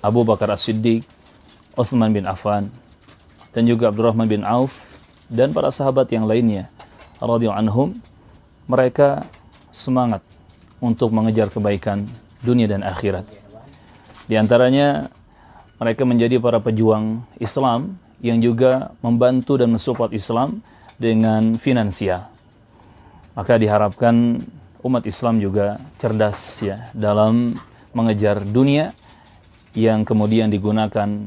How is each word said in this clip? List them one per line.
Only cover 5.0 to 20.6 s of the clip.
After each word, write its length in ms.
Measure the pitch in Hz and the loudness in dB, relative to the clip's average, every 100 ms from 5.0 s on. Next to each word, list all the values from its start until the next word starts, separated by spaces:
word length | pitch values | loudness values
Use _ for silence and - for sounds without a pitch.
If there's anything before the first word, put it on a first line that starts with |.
| - _ - | -20 _ -8
dan 240 | 113 135 | 0 0
para 160 | - - | 2 -2
sahabat 400 | - 135 131 123 | 0 0 0 0
yang 160 | 113 110 | 0 0
lainnya, 400 | 113 117 101 92 - - - - - | 2 2 -2 -8 -18 -20 -20 -20 -8
radhiyallahu 400 | 113 117 113 101 110 | -2 0 0 0 0
anhum, 200 | 110 156 226 - - - - _ _ - | 0 -2 -6 -20 -20 -20 -20 _ _ -2
mereka 560 | 127 127 - 143 143 175 - - - - | 0 0 2 2 2 -8 -20 -20 -20 -16
semangat 560 | - - 127 120 101 _ - - - - - | -10 -2 0 0 -4 _ -20 -20 -20 -20 -6
untuk 320 | 120 113 117 | -4 0 0
mengejar 400 | 110 110 110 104 | 0 0 0 0
kebaikan 560 | 113 104 101 - 101 104 120 - - | -2 -2 -2 -4 -6 -8 -14 -20 -8
dunia 240 | 120 123 110 | 0 2 2
dan 160 | 98 | -2
akhirat. 640 | 98 90 104 92 - - - - - - - - - - - | -6 -4 -4 -4 -10 -18 -20 -20 -20 -20 -20 -20 -20 -20 -2
Di 80 | |
antaranya, 800 | 110 107 120 127 135 143 143 - - _ - - - - _ | 0 4 4 4 4 2 -2 -8 -14 _ -20 -20 -20 -20 _
mereka 320 | 117 113 127 | -4 0 0
menjadi 320 | 120 117 123 | 2 2 2
para 160 | 120 117 | 2 0
pejuang 640 | 117 110 110 107 110 113 120 - | 0 2 2 2 0 -6 -10 -8
Islam 640 | 113 - 131 120 175 190 _ _ | -4 0 0 0 -4 -12 _ _
yang 240 | 117 117 | -2 2
juga 480 | 117 117 127 131 - - 117 | 2 4 2 2 -4 -8 -2
membantu 560 | 120 123 131 127 139 | 2 2 2 0 2
dan 80 | 120 | 2
mensupport 400 | 113 - 120 113 | 2 -2 -2 -4
Islam 480 | 107 - 113 139 208 | -4 -4 -2 -2 -6